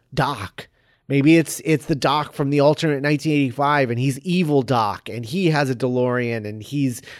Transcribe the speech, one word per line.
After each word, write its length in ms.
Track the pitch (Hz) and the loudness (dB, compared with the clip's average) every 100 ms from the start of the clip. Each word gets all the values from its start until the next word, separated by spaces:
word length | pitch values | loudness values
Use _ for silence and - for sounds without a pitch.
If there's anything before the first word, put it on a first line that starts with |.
| _ | _
Doc. 540 | 127 135 120 98 - - _ _ _ - | -2 -2 -2 -10 -14 -20 _ _ _ -2
Maybe 300 | 139 143 165 | 2 6 6
it's, 240 | 156 - | 4 -4
it's 220 | 156 151 - | -2 -2 0
the 100 | 151 | -2
Doc 380 | 135 151 - | 0 0 -4
from 160 | - 139 | -4 -2
the 100 | 143 | 2
alternate 420 | 143 151 165 139 | 4 2 0 0
nineteen 300 | 147 147 160 | 0 0 0
eighty-five, 580 | 147 135 117 143 147 123 | 0 0 0 0 2 0
and 80 | 120 | 0
he's 220 | 139 135 | -2 -2
evil 440 | 185 180 156 143 | -2 0 2 2
Doc, 440 | 117 123 104 90 - | 2 0 0 -4 -10
and 160 | 110 | -10
he 260 | 113 175 175 | -6 -2 0
has 200 | 151 135 | 2 0
a 60 | 120 | -2
DeLorean, 680 | 127 123 123 123 120 117 104 | -2 0 0 0 -2 -4 -6
and 160 | 107 | -10
he's 400 | 104 143 135 117 - | -8 -2 -2 -4 -14